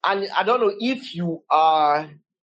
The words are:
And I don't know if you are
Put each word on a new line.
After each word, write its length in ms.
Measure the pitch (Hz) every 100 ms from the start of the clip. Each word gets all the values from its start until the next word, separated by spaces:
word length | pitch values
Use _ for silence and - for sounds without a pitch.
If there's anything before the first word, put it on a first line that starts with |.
And 260 | 180 196 202 -
I 60 |
don't 180 | 190 247
know 120 | 214 202
if 360 | 233 262 - 170
you 280 | 175 160 _
are 600 | 156 156 156 151 147 156 - _ _ _